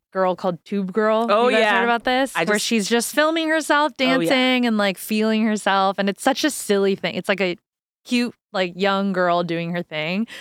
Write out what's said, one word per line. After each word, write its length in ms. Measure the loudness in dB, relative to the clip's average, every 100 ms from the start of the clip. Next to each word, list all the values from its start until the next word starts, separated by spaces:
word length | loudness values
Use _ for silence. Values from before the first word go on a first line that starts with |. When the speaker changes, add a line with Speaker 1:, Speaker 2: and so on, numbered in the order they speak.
| _
Speaker 1:
girl 240 | -2 -2 0
called 280 | -4 -4 -6
Tube 260 | -6 -4
Girl. 340 | 0 2 2 2
Speaker 2:
Oh, 160 | 2 4
Speaker 1:
You 80 | 2
guys 60 |
Speaker 2:
yeah. 140 | 4 2
Speaker 1:
heard 80 | 2
about 180 | 0
this? 300 | 0 0 0 -2
Speaker 2:
I 80 |
Speaker 1:
Where 140 | 0 0
Speaker 2:
just 80 | 0
Speaker 1:
she's 220 | 0 2
just 260 | 0 0 0
filming 320 | 0 0 0
herself 460 | -2 2 2 2 0
Speaker 2:
Oh, 40 |
yeah. 140 | 0 2
Speaker 1:
dancing 480 | 2 2 2 2 0
and, 100 | 2
like, 200 | 0 -2
feeling 460 | -4 -2 0 2 0
herself. 520 | 0 0 2 2 0
And 120 | -2
it's 120 | 0
such 220 | 0 0
a 80 | -2
silly 440 | -2 0 2 2 0
thing. 200 | -4 -6
It's, 140 | -4
like, 120 | -2
a 160 | -2 -4 _ _ _ _ -4
cute, 300 | -2 -2 -6 _
like, 220 | -4 -4 -2
young 380 | 0 0 0
girl 300 | 0 2 2
doing 280 | 0 -4 -4
her 100 | -6
thing. 460 | -6 -6 -4 -4 -6 -10